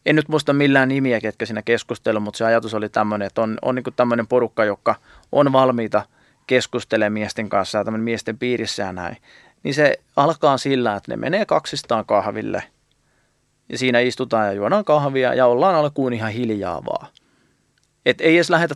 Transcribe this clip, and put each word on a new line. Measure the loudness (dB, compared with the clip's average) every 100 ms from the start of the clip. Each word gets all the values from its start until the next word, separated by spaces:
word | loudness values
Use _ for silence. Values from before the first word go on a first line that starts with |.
| 0
en | 0
nyt | 2
muista | 0 2
millään | 2 4 4 4
nimiä, | 2 0 0
ketkä | -2 -6 -6
siinä | -6
keskustelu, | 0 -2 -2 -6 -2 -2
mutta | -2 -2
se |
ajatus | 2 2 0
oli | -6 -2
tämmönen, | -2 -2 -2 -4
että | -2
on, | -4 -2
on | -4
niin | -4
kuin | -6
tämmönen | -2 0 0 2
porukka, | 0 0 0
joka | -2 0 -2 -2 _ -20 -2
on | 2 4
valmiita | 4 4 2 0 -2 -2 _ _ _ 0
keskustelemaan | 0 0 -6 -2 0 0
miesten | -2 -6 -6 -2
kanssa | -2 0 -2
ja |
tämmönen | -2 -4
miesten | -4 -4 -6 -6
piirissä | -4 -4 -4 -6
ja | -8
näin. | -8 -10 -12 _ -20 _ _
Niin | -6
se | 2 2 2 _ 0
alkaa | 0 2 2 2
sillä, | 0 0 0 -4
että | -6
ne | -8
menee | -4 -4 0
kaksistaan | -2 -2 -10 -4 -4 0
kahville – | 0 0 -6 -6 -8 -10 _ _ _ _ _ _ _ _ _ _
ja | -4
siinä | 2 2
istutaan | 2 -2 -2 0 0
ja |
juodaan | 0 0 0
kahvia | 2 2 2 0 0
ja | 2 2
ollaan | 2 2
alkuun | 2 0 -2 -2
ihan | -2 -4
hiljaa | -4 -4 -4 -4 -6
vaan. | -6 -8 -10 _ _ _ _ _ _ _ _ _ -2
Et | 2
ei | 4 4
edes | 4
lähdetä | 2 0